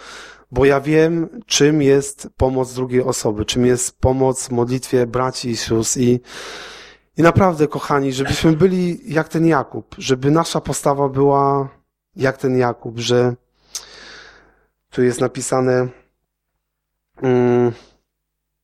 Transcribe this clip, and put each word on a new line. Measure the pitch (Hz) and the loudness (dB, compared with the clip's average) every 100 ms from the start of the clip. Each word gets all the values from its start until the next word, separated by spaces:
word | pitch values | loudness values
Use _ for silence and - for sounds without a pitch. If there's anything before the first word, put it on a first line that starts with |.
| - - - - - | -20 -20 -20 -20 -8
bo | 127 | 2
ja | 139 139 | 4 2
wiem, | 135 156 160 170 160 - - | 2 2 2 0 -4 -10 -4
czym | - 143 156 | 2 4 4
jest | 135 139 139 - - - | 4 2 0 -12 -12 -2
pomoc | 131 131 123 | 0 0 -4
drugiej | 123 127 123 | -4 -2 0
osoby, | 127 120 117 104 | 0 -2 -2 -4
czym | 107 123 123 | -4 0 2
jest | 123 - - | 2 -2 -2
pomoc | 131 131 131 127 - | 0 2 0 -2 -4
w | |
modlitwie | 120 120 131 - 127 120 | -2 -2 -4 -2 0 0
braci | 123 131 - 123 | -2 -4 -4 -6
i | 113 | -6
sióstr. | - 113 113 139 | -2 -2 -2 0
I, | 123 123 - - - - - - - - _ - | 2 0 -2 -18 -16 -16 -18 -20 -20 -20 _ 2
i | |
naprawdę, | 165 - 196 151 151 | 4 4 2 2 -2
kochani, | 143 - 143 139 | -2 -2 0 0
żebyśmy | 127 135 - 165 | -2 -4 0 2
byli | 156 185 185 180 170 - | 4 2 2 -2 -4 -4
jak | 147 156 | -4 -2
ten | 165 165 | 0 2
Jakub, | 147 120 110 - - | 2 -2 -10 -14 -10
żeby | 127 131 139 | -4 0 2
nasza | 160 165 - | 2 0 -4
postawa | - 135 151 139 139 | -6 -4 -2 0 -2
była | 131 143 139 139 139 135 _ _ _ _ 101 | 0 2 2 2 0 -4 _ _ _ _ -4
jak | 131 131 | -4 -2
ten | 135 127 | -2 0
Jakub, | 123 117 123 113 | 0 -4 -10 -8
że | 113 123 123 120 _ _ _ - - - - - - - _ _ _ _ _ | 0 2 2 -2 _ _ _ -16 -16 -20 -20 -20 -20 -20 _ _ _ _ _
tu | - | -2
jest | 123 120 | 0 0
napisane, | 127 127 120 135 127 127 127 - _ _ _ _ _ _ _ _ _ _ _ - | -2 -4 -4 0 2 0 -2 -8 _ _ _ _ _ _ _ _ _ _ _ -6
mm, | 131 123 123 123 120 117 - _ _ _ _ _ _ _ | 0 2 4 4 2 -2 -16 _ _ _ _ _ _ _